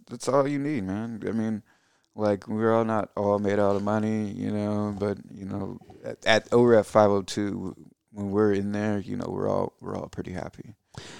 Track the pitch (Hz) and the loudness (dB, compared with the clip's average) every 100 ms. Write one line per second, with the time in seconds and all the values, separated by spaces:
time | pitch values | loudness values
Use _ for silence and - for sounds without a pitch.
0 | - 120 - 139 139 143 143 143 95 101 | -16 -8 0 2 2 -2 -4 -4 -4 -4
1 | 117 110 95 113 110 107 - _ _ _ | -6 -8 -4 -2 -2 -4 -8 _ _ _
2 | _ 107 107 101 - 107 113 113 113 110 | _ -2 0 0 -2 0 2 4 2 -2
3 | - - 101 104 101 101 101 101 104 107 | -4 -2 2 2 2 2 2 2 0 0
4 | 110 107 104 98 104 104 104 104 104 101 | 0 -2 -4 -6 -4 -2 -2 -2 -2 -2
5 | 101 98 - 98 98 101 98 92 - - | -4 -4 -10 -14 -8 -8 -8 -12 -18 -16
6 | 120 110 - 107 - 120 120 113 98 110 | -12 -4 4 4 4 4 8 6 6 6
7 | 104 101 92 - 104 95 95 - 78 _ | 6 4 0 -4 -4 -4 -8 -12 -20 _
8 | _ 104 101 101 107 101 101 101 107 101 | _ -10 -2 2 2 2 -2 -2 -2 -4
9 | 95 98 87 98 101 98 92 _ 98 98 | -4 -8 -6 -4 -2 0 -2 _ -10 -10
10 | - - 95 92 - - - - _ - | -10 -10 -10 -10 -10 -14 -20 -20 _ -18
11 | - | -18